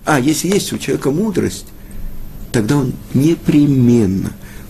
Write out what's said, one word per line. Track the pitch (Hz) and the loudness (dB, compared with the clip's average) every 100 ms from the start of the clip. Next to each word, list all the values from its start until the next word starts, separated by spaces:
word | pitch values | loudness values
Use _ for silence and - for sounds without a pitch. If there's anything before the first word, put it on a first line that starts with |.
а | - 147 | 0 2
если | 123 - 175 | 2 0 0
есть | 196 - | 0 0
у | 107 | -6
человека | - 131 143 | -2 -2 0
мудрость, | 147 220 180 104 - - - - - - - - - - | 0 0 0 -2 -4 -14 -18 -14 -10 -8 -8 -10 -12 -6
тогда | 123 104 147 | -2 0 0
он | 127 - - | 0 -6 -2
непременно | - 147 170 - 156 147 131 120 120 101 95 - - - - - | 2 2 2 2 4 4 4 6 6 4 0 -4 -8 -16 -16 -8